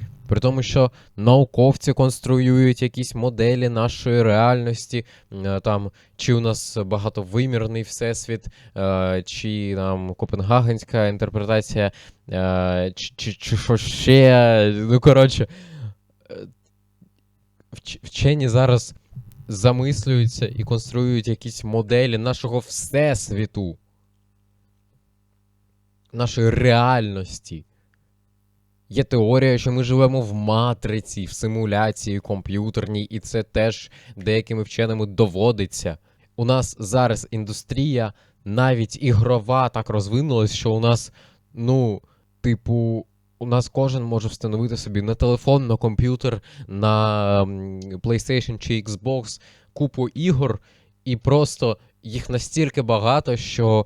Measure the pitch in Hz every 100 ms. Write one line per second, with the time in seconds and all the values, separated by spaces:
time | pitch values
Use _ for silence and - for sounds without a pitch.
0 | - - - 98 127 135 123 143 127 -
1 | - - 110 131 135 - 127 139 - 131
2 | 131 - 123 127 127 127 131 123 127 127
3 | 123 117 123 113 113 127 123 117 117 -
4 | 127 120 110 107 120 123 120 117 - 120
5 | 113 - - 98 98 98 110 104 101 -
6 | _ - - 120 113 107 - 113 95 104
7 | 104 - 92 107 131 120 110 113 110 -
8 | 117 113 - 113 - - - - 95 95
9 | 92 92 90 - 110 107 101 98 95 95
10 | 92 92 - 98 95 120 120 113 - 117
11 | 104 101 104 104 101 110 - 107 101 -
12 | - _ - 92 92 92 92 90 92 92
13 | - - 117 101 - 107 - 113 - -
14 | - 131 131 123 120 113 104 104 110 123
15 | 147 135 135 - 113 - - 156 113 98
16 | _ _ - - 98 _ _ _ _ _
17 | _ _ _ _ _ _ _ - - -
18 | - - 139 151 131 117 131 123 - -
19 | _ - - - - 104 120 127 131 143
20 | 131 127 117 - 107 - 107 117 - 123
21 | 123 123 113 113 120 - 110 113 107 120
22 | 127 113 120 127 123 123 - - - 139
23 | 151 127 - 101 107 - 92 80 _ _
24 | _ _ _ _ _ _ _ _ _ _
25 | _ _ _ _ _ _ _ _ _ _
26 | _ 117 120 - 113 - 123 117 123 127
27 | 110 98 90 - - 80 - _ _ _
28 | _ _ _ _ _ _ _ _ - 107
29 | 135 123 107 127 131 123 131 127 123 131
30 | 131 131 113 104 107 110 120 117 110 107
31 | - - 92 - 113 113 110 101 110 -
32 | - 98 - 101 90 98 107 110 98 104
33 | 104 107 - 113 107 113 110 107 - -
34 | - - 95 110 110 113 104 - 113 110
35 | 104 95 107 90 113 110 95 - 90 80
36 | _ _ _ - 120 127 120 - 104 123
37 | 123 107 - 113 104 104 - 131 147 127
38 | 110 - _ _ - 107 131 123 113 -
39 | 139 107 110 123 104 131 123 113 110 107
40 | 98 117 151 120 104 - 117 110 117 117
41 | - - _ _ _ - 117 131 120 98
42 | - _ _ _ 123 117 - 117 117 113
43 | - _ _ - 120 123 123 - 135 127
44 | 117 113 110 - 113 107 120 117 - 101
45 | 104 113 123 120 - 139 127 110 117 104
46 | 123 127 127 113 - - - 98 107 107
47 | 107 107 101 101 98 98 95 95 95 92
48 | 110 117 - 127 120 113 - 113 104 101
49 | 120 131 110 - _ _ _ - 147 -
50 | 123 - 175 135 135 104 _ _ _ _
51 | - 120 - 143 147 - 120 107 _ _
52 | 110 120 - 123 - 156 151 143 117 113
53 | 110 143 139 120 - - 113 110